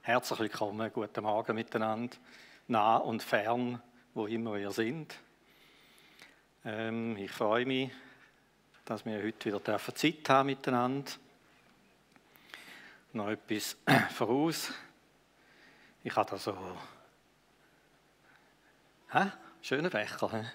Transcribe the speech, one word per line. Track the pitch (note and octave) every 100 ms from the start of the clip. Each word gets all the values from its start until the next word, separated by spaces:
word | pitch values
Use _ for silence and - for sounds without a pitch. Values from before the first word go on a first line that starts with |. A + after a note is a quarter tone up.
Herzlich | - B2 - -
willkommen, | A2 - G#2+ G#2 A2
guten | A#2+ G#2 -
Morgen | G#2+ G#2+ A2+
miteinander, | A2 A2+ A#2+ A2 A2 A#2+ - - - - - -
nah | A2+ G#2+ A#2
und | C#3+ A2+
fern, | - A#2+ G#2 A#2+ B2 B2 - - _
wo | - G#2+
immer | A2+ A#2
wir | G#2 G2+
sind. | G2+ A2+ D#3+ D3+ - - _ _ - - - - - - - - - _ _
Ähm, | - G#2+ A2+ A2+ A2+ G#2+
ich | G2
freue | - A2 A2+ B2
mich, | C3 C3+ - - - - _ _ _ _ - -
dass | A2
wir | - G#2+
heute | G#2 -
wieder | A#2 G2+
dürfen | - G#2 -
Zeit | - D3+ D#3+ -
haben | C3+ C#3
miteinander. | C#3 - B2+ B2 C3+ C3+ - - _ _ _ _ _ _ _ _ - _ - - - - - - - _
Noch | A2+ G#2
etwas | A2 - G#2+ - - -
<clears throat> | A#2 G#2+
voraus. | - A2 C3 D#3+ D#3 - - - - _ _ _ _ - - - - - _
Ich | B2 A#2
habe | G2+
da | G2
so, | - G2 F#2+ F2+ - - - _ _ _ _ _ _ _ _ _ _ _ _ - _ _ _ _ _ _ -
hä? | C#3 G3 - - -
Schöner | - C3 E3+
Becher, | A2+ G#2 - G2+
hä? | A2 A2+